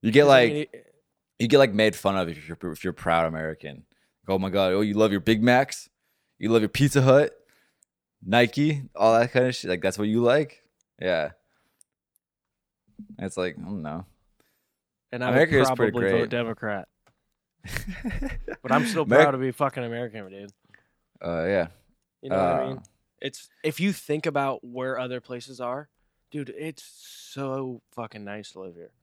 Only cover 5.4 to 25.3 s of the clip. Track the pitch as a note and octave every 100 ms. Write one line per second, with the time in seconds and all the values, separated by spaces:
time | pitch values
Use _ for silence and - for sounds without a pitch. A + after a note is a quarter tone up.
5.4 | A#2 B2 C3+ - - _ _ _ _ _
6.4 | G#2 A2+ G#2+ - C#3 C#3 C3 C3+ D3 -
7.4 | _ _ _ _ _ _ _ _ F2+ A2+
8.4 | A#2+ - D3 D3 C3+ - A2 A2+ B2 C3
9.4 | B2+ B2 - F2+ F#2+ G2 G#2 A2+ A#2+ C#3
10.4 | D3 - _ _ _ _ F#2 E2+ D2+ -
11.4 | _ _ _ _ _ _ _ _ _ _
12.4 | _ _ _ _ _ - G#3 G#3+ G2 F#2+
13.4 | F2+ - E2 G2+ D#2 D#2+ F#2+ _ _ _
14.4 | _ _ _ _ _ _ _ B2 B2+ B2+
15.4 | D#3+ D3 B2+ B2+ A2+ A#2+ F#2+ G2 - A#2+
16.4 | A#2 A2+ A2 G2+ - _ _ _ _ _
17.4 | _ _ - - - F#3 B3 - C4+ -
18.4 | - - - - A#3 G3 C3+ B2+ D#3 C3+
19.4 | C3 B2 C#3 C3 A#2+ A#2 B2 G#2+ F#2+ G2
20.4 | G2+ _ _ _ _ _ _ _ E2+ E2
21.4 | E2+ G2 E2+ - _ _ _ _ C3+ F#2+
22.4 | F#2 D#2+ C2+ C2+ - _ _ _ C3+ -
23.4 | - _ D#3 D3+ F#3+ F#3 - D3+ D#3+ C#3+
24.4 | C#3 B2 B2 B2 C3 B2+ B2+ B2 _